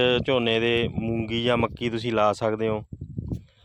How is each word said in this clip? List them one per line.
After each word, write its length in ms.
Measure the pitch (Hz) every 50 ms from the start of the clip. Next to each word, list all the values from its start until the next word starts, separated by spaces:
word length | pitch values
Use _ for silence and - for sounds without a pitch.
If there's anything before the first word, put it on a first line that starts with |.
| 123 123 123 120 113
ਝੋਨੇ 320 | - 135 123 117 117 113 113
ਦੇ 280 | 113 117 117 117 117 -
ਮੂੰਗੀ 540 | - - 110 113 117 113 113 110 113 117
ਜਾਂ 140 | 117 123 120
ਮੱਕੀ 320 | 117 117 113 120 - 123 120
ਤੁਸੀਂ 220 | 110 117 113 120
ਲਾ 200 | 113 107 104 104
ਸਕਦੇ 360 | 101 - 120 110 110 107 110 110
ਹੋ। 140 | 107 107 107 - - - - - - - - - - - - - _ _